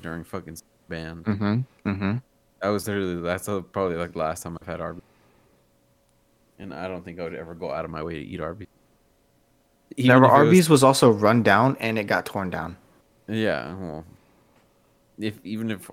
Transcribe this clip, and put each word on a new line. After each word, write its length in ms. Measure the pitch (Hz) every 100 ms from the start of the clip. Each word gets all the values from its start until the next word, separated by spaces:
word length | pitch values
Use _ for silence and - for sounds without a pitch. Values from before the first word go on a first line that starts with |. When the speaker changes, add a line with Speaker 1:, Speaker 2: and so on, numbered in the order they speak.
Speaker 1:
during 220 | 82 82
fucking 340 | 80 95 76 82 _ _ -
band. 380 | 82 80 82 95
Speaker 2:
Mm-hmm. 640 | 101 104 113 131 _ 101
Mm-hmm. 280 | 98 98 120 - _ _ -
Speaker 1:
That 80 | 98
was 180 | 104 107
literally, 280 | 101 95 87
that's, 280 | 85 92 -
uh, 120 | 101
probably, 360 | 87 101 95 82
like, 160 | 87
the 60 | 85
last 240 | 80 82
time 140 | 87 82
I've 60 | -
had 120 | 82
Arby's. 220 | 82 85 _ _ _ _ _ _ _ _ _ _ _ _ _ _ _ _
And 140 | 95
I 140 | 69 92
don't 160 | 90
think 160 | 87 85
I 40 |
would 100 | 82
ever 220 | 82 82 82
go 160 | 85
out 120 | 73
of 80 | 82
my 120 | 80
way 100 | 80
to 80 | 80
eat 180 | 60 87
Arby's. 280 | 80 85 - _ _ _ _ _ _ _ _ _ _ _ _ -
Speaker 2:
Now, 60 |
Speaker 1:
Even 80 | 123
if 60 | 131
it 40 |
was 100 | 131
Speaker 2:
Arby's 380 | 135 151 185 165
was... 140 | 143
also 260 | 135 135 131
run 320 | 104 104 117
down 320 | 104 98 131 -
and 180 | 113 110
it 60 |
got 220 | 101 95 -
torn 260 | 104 92
down. 260 | 85 82 92 _ _ _ _ -
Speaker 1:
Yeah, 460 | 110 107 73 64 95
well, 300 | 90 78 85 - _ _ _ _ _ _ _ _ _ -
if, 200 | 107 104
even 280 | - 110 113
if 180 | 98 -